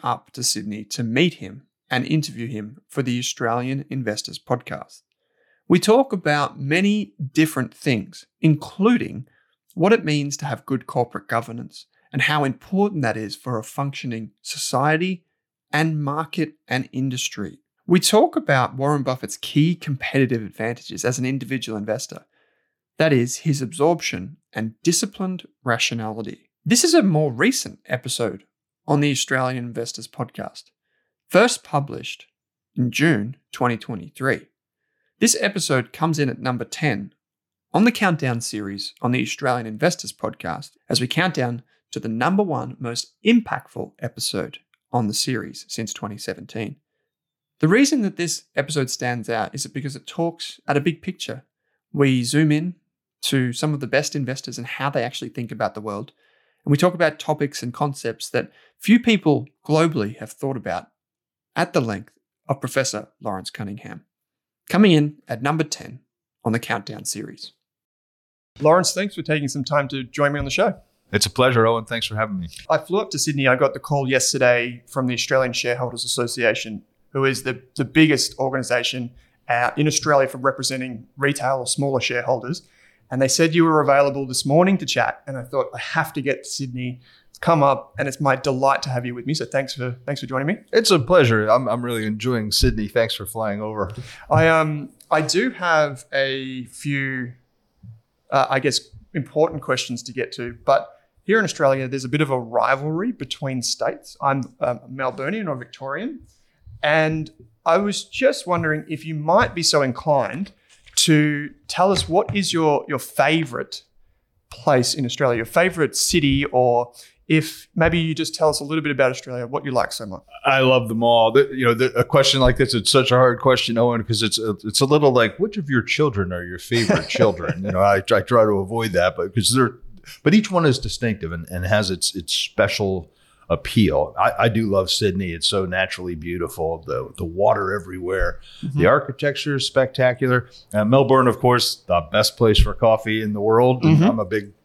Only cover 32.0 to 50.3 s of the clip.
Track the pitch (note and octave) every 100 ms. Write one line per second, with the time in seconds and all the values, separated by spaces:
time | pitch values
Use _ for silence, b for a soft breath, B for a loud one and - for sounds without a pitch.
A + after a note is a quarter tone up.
32 | - - - _ _ _ _ - B2 -
33 | D#3 B2+ G#2+ C#3 _ - B2 A2+ - A2
34 | - - C3 G#2 - _ _ _ _ _
35 | _ - A#3 - G3+ G3+ - C3+ C#3+ -
36 | E3 D3 C#3+ - B2+ B2 A#2 - D#3 G2+
37 | G2 _ _ _ _ _ _ - A#3 A#3+
38 | G3+ D#3+ C3 A#2+ - G#2+ G2 G2 - -
39 | A#2+ B2+ A2+ - C3+ B2 A2+ G#2+ E3+ -
40 | - - A2 A#2 E2+ D#2+ - _ - -
41 | B2 - F3+ D3+ B2 A#2+ - _ _ A2
42 | A2 A2+ C3+ F#3+ G3+ C3 B2 - B2 A#2+
43 | - _ G#3 A#3+ A3+ - - - - -
44 | A#2 - - G2 - - _ _ _ B2
45 | G#2+ G#2 - A#2+ - - - - A2 -
46 | G#2+ G#2 - F#2+ F#2+ A2 G#2+ C#3+ _ _
47 | _ _ _ _ _ _ D#3+ G#3+ C#4 D4
48 | G3+ - E3+ - - - C3+ D3+ C3 -
49 | B2 A#2+ G#2+ A2+ G#2 C#3 - D3 C3+ D3
50 | - - E3+